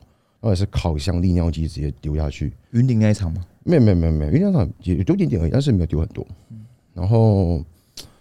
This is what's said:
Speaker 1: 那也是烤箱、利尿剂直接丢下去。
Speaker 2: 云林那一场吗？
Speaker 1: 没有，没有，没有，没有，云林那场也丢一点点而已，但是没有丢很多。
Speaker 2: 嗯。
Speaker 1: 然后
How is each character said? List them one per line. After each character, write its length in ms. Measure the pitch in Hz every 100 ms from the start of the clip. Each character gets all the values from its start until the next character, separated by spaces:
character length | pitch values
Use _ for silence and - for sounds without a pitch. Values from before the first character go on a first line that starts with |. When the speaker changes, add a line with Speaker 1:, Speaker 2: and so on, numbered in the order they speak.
| _ _ _ _
Speaker 1:
那 80 | 113
也 40 |
是 120 | 90 101
烤 320 | - 87 76
箱、 240 | 85 87
利 100 | 92
尿 180 | 87 85
剂 160 | 82 78
直 140 | -
接 100 | 73 -
丢 120 | 76
下 140 | 78 76
去。 240 | - 71 - _
Speaker 2:
云 140 | 117 131
林 120 | 110
那 120 | 107
一 40 |
场 180 | 104 85
吗？ 120 | 85 - _ -
Speaker 1:
没 100 | 165
有， 60 |
没 80 | 110
有， 40 | 87
没 100 | 82
有， 60 |
没 120 | 78 76
有， 40 |
云 100 | 120
林 120 | 202
那 0 |
场 180 | 175 85 -
也 200 | - 82
丢 120 | 98
一 40 | 196
点 100 | 170
点 120 | 95
而 80 | 82
已， 20 |
但 100 | 131
是 120 | 143
没 60 | 98
有 80 | 80
丢 120 | -
很 80 | 85
多。 180 | - - - -
Speaker 2:
嗯。 140 | 110 110 _ _
Speaker 1:
然 140 | 90 92
后 580 | 113 113 98 87 80 69 _ _ - - _